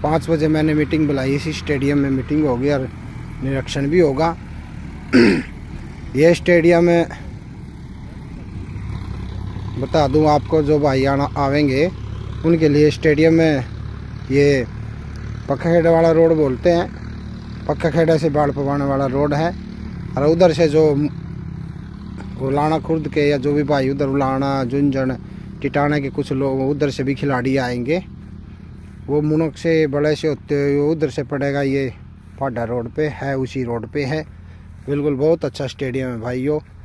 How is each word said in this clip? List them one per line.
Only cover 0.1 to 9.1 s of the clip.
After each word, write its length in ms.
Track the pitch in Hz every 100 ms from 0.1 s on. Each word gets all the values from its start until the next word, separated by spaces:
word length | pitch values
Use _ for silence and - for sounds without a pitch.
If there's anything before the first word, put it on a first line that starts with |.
| 160 143
बजे 180 | 160 151
मैंने 260 | 156 156
मीटिंग 340 | 151 151 160 151
बुलाई, 280 | 139 131 139
इसी 180 | 160
स्टेडियम 440 | 151 - 143 139 143
में 120 | 139
मीटिंग 340 | 135 120 151 151
होगी 240 | 120 139
और 180 | 143 131 - - - - -
निरीक्षण 440 | 131 135 123 - 139
भी 100 | 170
होगा। 360 | 160 135 160 165 - - - - - - - -
<clears throat> 0 | 117 87 - - - - - - - 127
ये 180 | 160 170
स्टेडियम 520 | - 175 165 170 175 170 170 - - - - - - - - - - - - - - - - - - - -